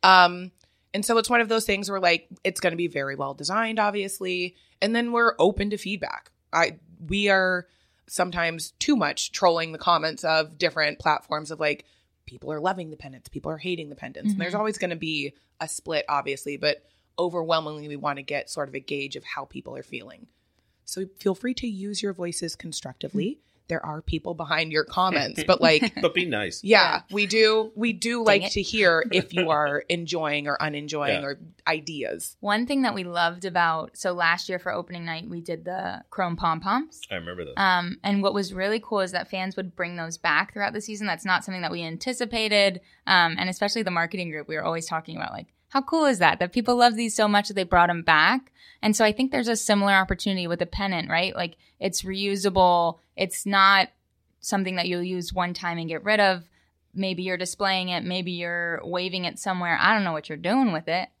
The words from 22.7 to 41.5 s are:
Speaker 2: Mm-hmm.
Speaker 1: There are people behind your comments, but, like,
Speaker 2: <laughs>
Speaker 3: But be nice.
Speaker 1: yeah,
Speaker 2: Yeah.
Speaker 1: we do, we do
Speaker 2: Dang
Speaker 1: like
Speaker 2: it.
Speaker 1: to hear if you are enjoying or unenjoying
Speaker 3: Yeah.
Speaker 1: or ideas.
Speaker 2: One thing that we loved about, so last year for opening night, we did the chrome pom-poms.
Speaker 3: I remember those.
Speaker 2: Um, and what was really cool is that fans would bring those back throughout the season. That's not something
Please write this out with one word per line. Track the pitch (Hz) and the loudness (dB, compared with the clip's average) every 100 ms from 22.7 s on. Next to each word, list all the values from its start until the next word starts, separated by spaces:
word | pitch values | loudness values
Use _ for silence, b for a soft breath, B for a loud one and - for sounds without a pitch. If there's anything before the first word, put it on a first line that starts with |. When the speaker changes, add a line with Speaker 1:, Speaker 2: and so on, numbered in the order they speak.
| 156 131 127 147 202 180 | -10 -12 -12 -6 -4 -4
Speaker 2:
Mm-hmm. | 302 _ _ _ | -6 _ _ _
Speaker 1:
There | 165 - | -6 -6
are | 151 | -8
people | - 160 175 | -4 -4 -4
behind | 165 156 160 160 | -8 -2 -2 0
your | 156 | 0
comments, | - - 185 175 135 - 151 | -2 0 2 2 -2 -4 2
but, | 180 | 4
like, | 165 156 233 - | 6 6 2 0
Speaker 2:
<laughs> | |
Speaker 3:
But | 175 | 0
be | - 180 | 0 0
nice. | 110 98 - 196 | -2 -4 -6 6
Speaker 1:
yeah, | 208 170 165 | 6 6 2
Speaker 2:
Yeah. | - | -4
Speaker 1:
we | 196 202 | -2 0
do, | 220 220 220 220 214 | 4 6 4 0 -2
we | 233 | -2
do | 196 226 240 | -2 -2 0
Speaker 2:
Dang | 220 | 4
Speaker 1:
like | 202 | 4
Speaker 2:
it. | 180 | 2
Speaker 1:
to | 202 | -4
hear | 190 220 190 165 220 | -2 2 4 4 2
if | 180 - | 0 0
you | 175 170 | -2 2
are | 151 147 143 - | 2 2 0 -2
enjoying | 175 170 165 156 147 147 | -4 -2 -2 0 -2 -2
or | 143 | -2
unenjoying | 151 147 147 151 143 92 | -4 -4 -6 -4 -2 -2
Speaker 3:
Yeah. | 80 | -4
Speaker 1:
or | - 80 _ - | -10 -14 _ -2
ideas. | 160 151 151 120 85 - - | -2 -4 -8 -8 -8 -10 -8
Speaker 2:
One | 202 208 247 | -2 -2 0
thing | 277 | 0
that | 254 | 0
we | 202 180 | -2 -4
loved | 175 170 175 185 | 0 0 0 -4
about, | 175 170 160 - - | 2 2 2 -4 -4
so | 190 | -4
last | 180 170 175 - | 2 2 2 -2
year | 180 | -6
for | 180 | -4
opening | 175 170 175 170 | -6 -6 -10 -8
night, | 165 165 | -8 -8
we | 175 | -10
did | 170 165 | -8 -8
the | 165 185 190 - - | -6 -6 -6 -8 -12
chrome | - 180 170 | -4 -2 0
pom-poms. | 170 160 185 233 311 - - | 0 0 0 0 -2 -12 -8
Speaker 3:
I | - | -8
remember | 85 90 87 | -8 -8 -8
those. | - | 0
Speaker 2:
Um, | 196 180 175 185 | 2 2 0 -6
and | 196 202 | -2 2
what | 196 | 2
was | 202 190 | 0 -4
really | 190 196 220 | -2 -2 -2
cool | 214 208 | -2 -2
is | 185 | -2
that | 185 170 | -4 -6
fans | 190 185 190 | -6 -6 -6
would | 190 - | -8 -6
bring | 175 175 | -8 -6
those | 165 165 | -8 -4
back | 170 151 196 | 0 2 0
throughout | - 202 | -2 -4
the | 214 | -4
season. | 208 214 208 | -10 -6 -4
That's | 165 196 | -2 0
not | 180 | 0
something | 185 | 0